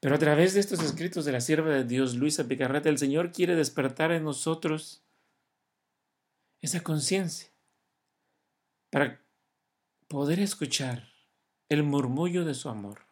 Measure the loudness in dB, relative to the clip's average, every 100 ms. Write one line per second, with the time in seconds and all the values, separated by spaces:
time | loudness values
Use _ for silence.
0 | 2 4 6 6 6 4 0 -2 -2 -2
1 | -4 -4 -2 -2 0 0 2 0 2 0
2 | 0 0 0 0 -2 -2 0 2 2 2
3 | 2 0 -2 0 2 2 0 0 -2 0
4 | 0 2 -2 -4 -4 -2 -4 -4 -8 -20
5 | _ _ _ _ _ _ _ _ _ _
6 | _ _ _ _ _ _ -6 -6 -2 -2
7 | 0 0 -2 -8 -16 _ _ _ _ _
8 | _ _ _ _ _ _ _ _ _ 0
9 | 0 -2 _ _ _ _ _ _ _ _
10 | _ -4 0 0 0 -2 -4 -4 -4 -6
11 | -10 _ _ _ _ _ _ 0 2 2
12 | 0 0 0 0 -2 -4 -8 -10 -10 -14
13 | _